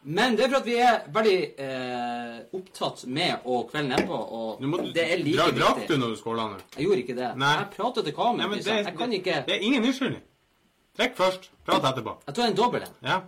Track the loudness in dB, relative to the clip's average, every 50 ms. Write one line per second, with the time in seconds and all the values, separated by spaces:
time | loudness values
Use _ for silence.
0 | _ -4 0 2 2 2 4 4 4 4 4 2 2 2 2 4 6 6 6 4
1 | 0 -2 0 4 6 6 6 4 2 -2 -6 -8 -8 -6 -4 -4 -4 -4 -4 -4
2 | -2 -4 -4 -4 -6 -8 -10 -12 -14 -10 -10 -10 -10 -10 _ -4 -4 -4 -4 -6
3 | -8 -6 -4 -2 0 0 -2 -2 -2 -2 0 0 0 -2 -4 -4 -2 0 0 0
4 | 0 0 -2 -6 -6 -6 -6 -6 -6 -6 -6 -4 -4 -2 -2 -2 -4 -2 -2 -2
5 | 0 0 0 0 2 2 2 4 4 4 4 4 4 4 2 2 0 0 2 2
6 | 2 0 -2 -4 -4 -4 -2 -2 -2 -4 -6 -8 -14 _ -6 -4 0 2 2 0
7 | 0 -4 -6 -4 -4 -6 -2 0 2 2 2 2 0 -6 -6 -4 -4 -2 -2 -2
8 | -4 -4 -2 0 0 0 2 0 0 -2 -2 -4 -2 -2 0 0 -2 -2 -4 -4
9 | -2 -2 -2 -2 0 0 -2 -2 0 0 -2 0 2 2 2 2 2 2 0 0
10 | -2 -4 -4 -6 -10 _ _ _ _ _ _ _ _ _ _ _ _ _ _ -2
11 | -2 -2 0 2 2 2 2 0 -6 -18 _ _ -2 0 0 2 2 2 0 0
12 | -4 -8 -8 -10 -10 -8 -2 0 0 2 2 2 2 2 2 0 -4 -6 -16 _
13 | -4 -2 -2 -2 -2